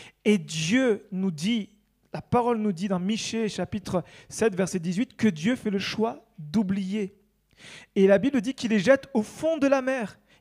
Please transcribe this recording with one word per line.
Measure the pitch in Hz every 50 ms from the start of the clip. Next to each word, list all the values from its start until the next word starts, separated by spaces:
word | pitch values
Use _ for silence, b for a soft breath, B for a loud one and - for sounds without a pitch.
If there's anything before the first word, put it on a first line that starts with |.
| B B B _ -
Et | 220 208
Dieu | 196 156 147 156 160 160 160 214 262 269 247 208 - - -
nous | 190 185 190 190
dit, | 165 143 156 208 240 226 190 - _ _ _ _ _ _ _ _
la | - 160
parole | - _ - 247 240 240 240
nous | 220 214 214 185
dit | 160 190 208
dans | 190 175
Michée, | 180 190 226 214 - - - 226 226
chapitre | 208 - - 180 - - 208 - - 190 180 B B B B B
sept, | - - - 220 233 190
verset | 175 190 170 - 185
dix-huit, | 160 180 175 185 254 - _
que | - - 214
Dieu | 170 151 156 214 262
fait | 240 - 220
le | 190 202
choix | 190 - - - 214 233 269 302 - _ _
d'oublier. | - 156 151 151 214 220 185 196 202 190 185 196 220 202 190 - _ _ _ _ _ _ B B B B B B B B B -
Et | 208 190
la | 190 196
Bible | 190 185 277 294 254
dit | 185 254 262
qu'il | - - 214
les | 220 214
jette | 165 220 269 269 - - -
au | 226
fond | 214 - - - 302 320 330
de | 311 277
la | 277 277 269
mer. | 254 262 262 262 220 180 - _ b b b b